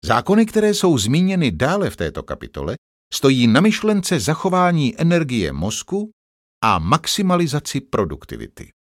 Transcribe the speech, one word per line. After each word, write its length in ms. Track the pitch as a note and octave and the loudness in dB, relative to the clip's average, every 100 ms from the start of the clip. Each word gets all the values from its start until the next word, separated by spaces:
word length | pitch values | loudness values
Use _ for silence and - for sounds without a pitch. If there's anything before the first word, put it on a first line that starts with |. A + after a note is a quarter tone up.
| - | 2
Zákony, 400 | A#2 - G#3 A3 | 0 2 2 2
které 280 | A3 G#3+ | 2 2
jsou 240 | G#3 F#3 C#3+ | 2 2 2
zmíněny 540 | G2+ D3 F#3 F#3+ C#3+ | 2 2 2 0 -2
dále 380 | D#2+ C3 G3 F#3 | 0 0 0 -2
v 60 | - | -4
této 280 | D#2+ C#2+ | -6 -6
kapitole, 520 | - C#2 A1+ - C#2+ B2+ _ _ _ | -10 -12 -12 -8 -8 -8 _ _ _
stojí 340 | - C#3 C3+ A#2+ | 0 2 4 4
na 140 | A#2 | 6
myšlence 580 | G#3+ G#3+ G#3+ G#3 - E3 | 4 2 0 0 0 -2
zachování 800 | A2 D#3+ F#3+ F#3 F3+ E3+ C3+ - | -2 -2 0 2 2 2 0 0
energie 520 | E3 F3 D3+ B2 D#2+ | 2 2 0 -2 -2
mozku 580 | C2+ F2 A2 - G2 D3+ _ _ _ _ _ | -2 -4 -6 -6 -6 -6 _ _ _ _ _
a 160 | A2 F#2 | 0 0
maximalizaci 1000 | D#2+ D#3 - - F#3+ F3+ E3+ C#3+ - C#3 | 0 -2 -2 -2 0 0 0 -4 -4 -6
produktivity. 880 | - - F2+ C#2 - - A2 - - _ | -2 -2 -2 -6 -12 -14 -14 -16 -20 _